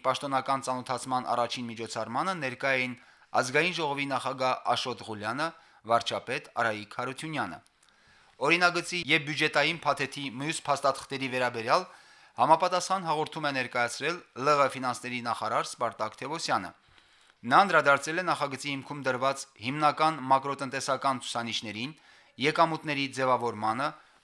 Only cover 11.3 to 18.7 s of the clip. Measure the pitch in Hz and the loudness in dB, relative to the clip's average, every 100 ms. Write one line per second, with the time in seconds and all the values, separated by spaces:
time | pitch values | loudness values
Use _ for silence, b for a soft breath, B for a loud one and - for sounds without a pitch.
11.3 | 127 123 120 113 165 185 B B B B | 0 0 -2 2 2 0 B B B B
12.3 | - 135 160 180 180 175 190 165 151 147 | 2 6 6 4 0 0 -2 0 -2 -2
13.3 | 165 147 135 123 123 120 - 143 175 - | -4 -2 -2 -2 0 0 -2 -4 -4 -8
14.3 | 120 139 147 135 135 127 117 123 123 117 | -2 2 4 4 0 -4 -4 -6 -4 -4
15.3 | 110 107 131 160 - 117 - 110 - 135 | -4 0 -2 -2 -2 -4 -2 -6 -6 -8
16.3 | 160 156 117 87 - b b b b b | -6 -2 -2 -2 -14 b b b b b
17.3 | b 117 151 196 160 143 139 160 165 180 | b 4 6 8 6 6 6 4 -2 0
18.3 | 143 143 131 143 | 0 -2 -4 -6